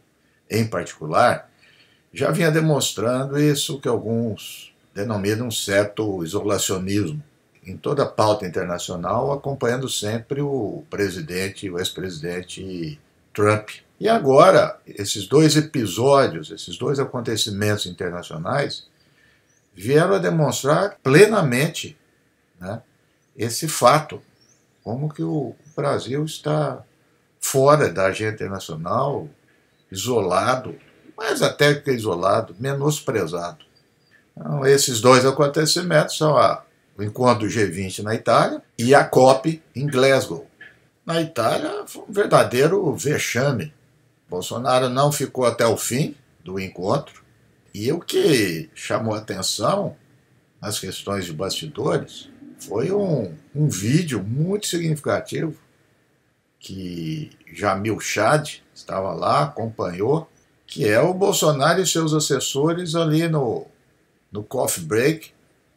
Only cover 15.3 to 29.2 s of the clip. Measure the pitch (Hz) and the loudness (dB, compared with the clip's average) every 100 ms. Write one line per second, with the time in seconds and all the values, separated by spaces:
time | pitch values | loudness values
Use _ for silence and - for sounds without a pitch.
15.3 | 147 156 151 151 139 104 90 131 139 120 | 6 6 4 0 -2 -4 0 4 6 4
16.3 | 82 78 85 - 87 127 143 127 127 120 | 0 -12 -14 -14 -8 -4 -2 -2 -4 -4
17.3 | 110 110 98 104 104 92 85 90 87 87 | -2 -2 -2 0 0 -4 -6 -8 -8 -10
18.3 | 80 90 135 - - - _ _ _ _ | -8 -4 -2 -2 -6 -16 _ _ _ _
19.3 | _ _ _ _ - 104 147 180 196 175 | _ _ _ _ -10 2 4 4 2 2
20.3 | 165 143 117 131 160 202 - 131 147 220 | 2 0 0 0 2 0 -2 4 8 8
21.3 | 220 151 120 160 - 170 - _ _ _ | 6 2 2 0 -4 -12 -16 _ _ _
22.3 | _ _ - 92 113 _ _ _ _ _ | _ _ -16 -12 -12 _ _ _ _ _
23.3 | - 113 113 160 - 123 151 151 - _ | -8 -6 -4 -6 4 6 6 2 -14 _
24.3 | _ _ _ _ _ 98 120 151 151 165 | _ _ _ _ _ -10 -6 -6 -6 -4
25.3 | 156 120 - - - 143 120 110 139 156 | -2 -4 -10 -14 -4 -2 -2 -4 -4 -4
26.3 | - - 151 143 123 - _ _ _ _ | -6 -2 0 -2 -6 -16 _ _ _ _
27.3 | - - 135 135 147 110 82 95 92 107 | -10 -2 4 6 6 4 2 0 0 -4
28.3 | 107 98 95 - 80 85 110 143 123 | -6 -8 -8 -10 -10 -4 -2 -2 -4